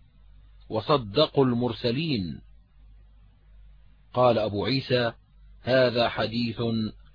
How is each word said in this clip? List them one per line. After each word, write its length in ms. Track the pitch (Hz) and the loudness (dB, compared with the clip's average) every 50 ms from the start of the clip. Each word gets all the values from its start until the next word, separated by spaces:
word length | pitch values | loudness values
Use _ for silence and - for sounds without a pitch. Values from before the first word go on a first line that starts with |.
| - _ _ - - - - - - - - - - - | -20 _ _ -20 -20 -20 -20 -20 -20 -20 -20 -20 -12 -8
وصدقوا 760 | 107 110 - - 151 139 120 101 98 135 156 147 - 143 135 | -6 -4 0 0 0 0 0 0 0 2 2 2 4 2 2
المرسلين". 960 | 131 120 120 123 120 113 - - 123 117 135 170 165 143 110 92 82 73 - - - - - _ _ _ - - - - - - - - - - - _ _ _ - - - - - - - - - - _ _ - - | 4 2 0 -2 -2 -4 -4 -4 -2 -2 -2 -2 -2 -2 -2 -4 -4 -8 -12 -16 -20 -20 -20 _ _ _ -20 -20 -20 -20 -20 -20 -20 -20 -20 -20 -20 _ _ _ -20 -20 -20 -20 -20 -20 -20 -20 -20 -20 _ _ -6 0
قال 240 | 123 127 123 117 113 | 2 4 4 4 2
أبو 280 | 107 110 101 101 92 | 0 -2 -2 -2 -2
عيسى: 480 | 104 135 135 131 - 127 123 120 117 - - _ _ _ - - - - - | -2 -2 -4 -2 -2 0 0 0 -2 -4 -8 _ _ _ -20 -20 -20 -20 -10
"هذا 480 | - 117 127 131 127 123 113 123 117 110 | -2 0 2 4 4 4 2 2 0 0
حديث 520 | - - 113 107 110 117 120 117 107 107 120 117 113 113 110 107 - - - - _ | 0 -2 -4 -4 -2 -2 -4 -4 -4 -4 -2 -2 -2 -2 -4 -4 -8 -12 -20 -20 _